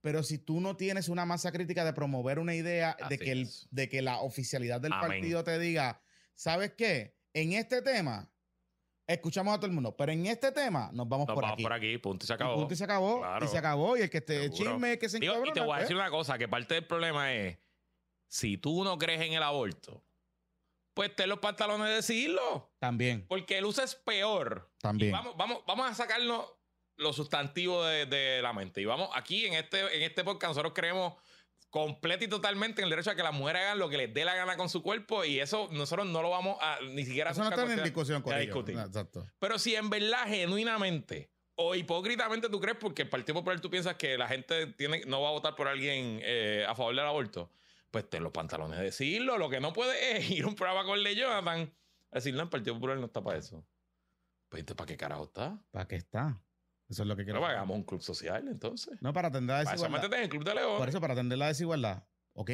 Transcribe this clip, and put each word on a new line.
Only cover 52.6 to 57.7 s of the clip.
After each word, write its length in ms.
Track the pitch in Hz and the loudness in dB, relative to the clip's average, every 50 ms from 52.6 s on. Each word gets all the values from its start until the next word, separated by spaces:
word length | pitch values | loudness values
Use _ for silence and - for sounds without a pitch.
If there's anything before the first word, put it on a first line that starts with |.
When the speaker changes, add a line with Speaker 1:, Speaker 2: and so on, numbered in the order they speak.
| 107 110 117 | -2 -2 -4
Speaker 2:
Popular 220 | 117 117 131 135 135 | -2 -2 -2 -2 -2
no 80 | 123 | -4
está 160 | 113 - 117 98 | -4 -6 -4 -2
para 160 | 101 92 78 | -2 -2 -2
eso". 280 | 76 - - 80 80 _ _ _ _ _ _ _ _ _ _ _ _ _ _ _ _ _ | -4 -8 -14 -16 -18 _ _ _ _ _ _ _ _ _ _ _ _ _ _ _ _ _
Pues, 120 | - 80 | -12 -12
entonces, 160 | 78 - - | -10 -10 -8
¿para 100 | - 80 78 | -8 -8 -8
qué 80 | 80 | -6
carajo 280 | 69 - 73 73 73 76 | -6 -6 -6 -4 -6 -8
está? 340 | 73 _ 95 113 147 202 214 - _ | -10 _ -6 -6 -6 -6 -10 -14 _
Speaker 1:
¿Para 160 | - 98 95 - | -8 -8 -6 -4
qué 80 | - | -4
está? 440 | 92 87 _ - 104 131 156 131 95 _ _ _ _ _ _ _ _ _ _ | -6 -6 _ -4 -2 0 0 -2 -4 _ _ _ _ _ _ _ _ _ _
Eso 140 | 110 - 104 | -6 -4 -2
es 60 | 104 | -2
lo 80 | 107 | 0
que 80 | 98 101 | -2 -2
quiero 140 | 98 107 - | -2 0 0
Speaker 2:
Pero 80 | 160 | 2
Speaker 1:
saber. 100 | 170 139 104 | 2 0 0
Speaker 2:
hagamos 180 | 98 95 | 0 -2